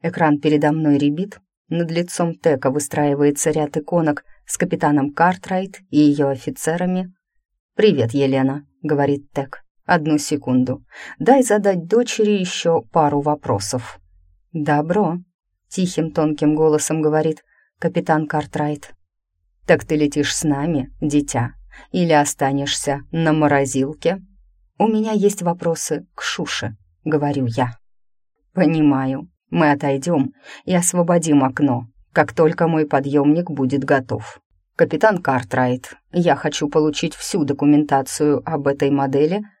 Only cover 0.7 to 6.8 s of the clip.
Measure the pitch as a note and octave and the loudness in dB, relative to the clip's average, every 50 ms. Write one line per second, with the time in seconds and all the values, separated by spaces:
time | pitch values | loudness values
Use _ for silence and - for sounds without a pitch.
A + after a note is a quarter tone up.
0.7 | D#3 D#3+ D#3 D3 C#3+ C#3 D3 D3 D3 E3 G3 G#3 - - _ _ _ _ _ _ | 2 2 2 2 2 4 2 0 0 -2 -6 -8 -10 -20 _ _ _ _ _ _
1.7 | D#3+ E3+ E3+ E3 E3 E3+ F3 F3 - - F3 E3+ E3 _ - E3 D3 C3+ - C3+ | -4 -2 -2 -2 -2 -4 -4 -4 -2 -2 -2 -2 -4 _ 0 0 0 2 0 -2
2.7 | C3+ D3 D3 - - D#3+ D3 C#3+ C#3+ C#3+ D3 D3 C#3+ - - E3 D3+ D#3 D3+ D3 | -2 -2 -4 -4 -2 0 0 0 2 2 2 2 2 0 -2 -2 0 0 -2 -2
3.7 | - E3 D3 - F3 F3 D#3+ D3+ D3 - _ - - _ _ - - - F3 F3 | -4 -6 -4 -2 0 0 0 0 -2 -4 _ -18 -20 _ _ -12 -4 -4 -4 -4
4.7 | - - - D3 D3 D3 C3+ D3 C#3+ - E3 F3+ F#3 F#3 - - F#3+ F#3 G3 G3 | -2 -2 0 2 2 2 0 -2 0 2 2 2 2 -2 -6 -6 -4 -4 -4 -6
5.7 | - - _ _ - D3 D3+ D3 C#3+ D3 C#3+ C#3 C3+ B2+ - D#3 C3+ - - D#3+ | -12 -20 _ _ 2 4 4 4 4 2 0 0 -2 -4 -6 -10 -10 -6 -4 -4
6.7 | D#3+ F3 | -2 -2